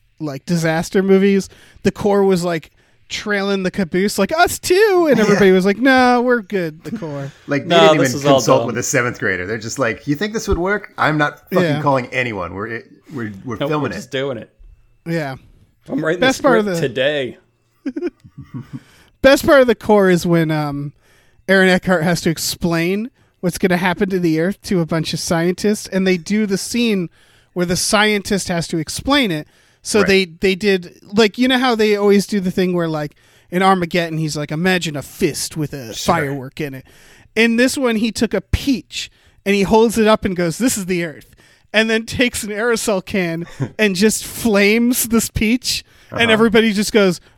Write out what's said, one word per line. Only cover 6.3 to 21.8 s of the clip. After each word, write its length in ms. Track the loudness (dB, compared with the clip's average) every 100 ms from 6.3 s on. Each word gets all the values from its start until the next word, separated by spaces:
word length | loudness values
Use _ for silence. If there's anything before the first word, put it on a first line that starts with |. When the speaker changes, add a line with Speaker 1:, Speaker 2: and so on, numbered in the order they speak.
| 0
Speaker 1:
good." 420 | -2 -4 -4 -8 -12
The 120 | -10
Core. 340 | -10 -10 -10 -12 -6
Speaker 2:
Like, 180 | -4
they 40 | 2
Speaker 3:
No, 220 | 6 6
Speaker 2:
didn't 80 | 6
Speaker 3:
this 100 | 2
Speaker 2:
even 80 | 0
Speaker 3:
is 40 | 2
all 100 | 4
Speaker 2:
consult 220 | 4 2
Speaker 3:
dumb. 40 | 2
Speaker 2:
with 80 | -4
the 80 |
seventh 360 | -2 0 -2 -2
grader. 260 | -4 -4 -4
They're 120 | -8
just 180 | -8 -4
like, 300 | -4 -2 -4
"You 80 | -4
think 180 | -4
this 140 | -4 -4
would 100 | -2
work? 360 | -2 -4 -6 -4
I'm 200 | 0 0
not 220 | -2 -4 -4
fucking 80 | 0
Speaker 1:
Yeah. 200 | 0 0
Speaker 2:
calling 260 | 0 0 0
anyone. 460 | -4 -4 -4 -8 -8
We're, 280 | -8 -10 -14 -20 -14
we're, 200 | -10 -10 -10 -10
we're 120 | -6
Speaker 3:
Nope, 120 | -4
Speaker 2:
filming 220 | -2 -4
Speaker 3:
we're 40 | -6
just 120 | -8
Speaker 2:
it." 40 | -6
Speaker 3:
doing 200 | -4 -6
it. 120 | -12 _ -20 -20 _ _ -6
Speaker 1:
Yeah. 300 | -6 -6 -10 -16 _ _ _ -10
Speaker 3:
I'm 160 | -4
writing 160 | -2 0
Speaker 1:
Best 160 | 0 0
Speaker 3:
the 40 |
Speaker 1:
part 160 | 2 2
of 60 | 0
Speaker 3:
script 160 | -2
Speaker 1:
the 60 | -2
Speaker 3:
today. 500 | -2 -2 -2 -4 -8 _ _ _ _ -12
Speaker 1:
<laughs> 160 | -8 -8 -10 -18 -20 -16 -14 -14 -16 -18 _ _ _
Best 240 | 2 4 4
part 160 | 4
of 60 | 4
The 80 | 2
Core 340 | 2 4 4
is 160 | 2 2
when, 240 | 0 0
um, 420 | -2 -4 -6 -10 -14 _ _ _ _ 0
Aaron 220 | 4 4
Eckhart 340 | 4